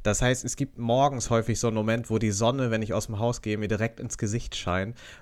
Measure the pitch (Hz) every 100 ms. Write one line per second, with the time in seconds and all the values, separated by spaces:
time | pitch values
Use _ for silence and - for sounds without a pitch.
0 | 104 101 123 127 123 - 139 - 117 123
1 | 143 131 - 117 113 107 120 110 107 117
2 | 117 110 110 101 113 135 123 113 107 98
3 | - 104 120 123 107 107 107 104 110 -
4 | 120 - 107 117 - - - 90 98 123
5 | - -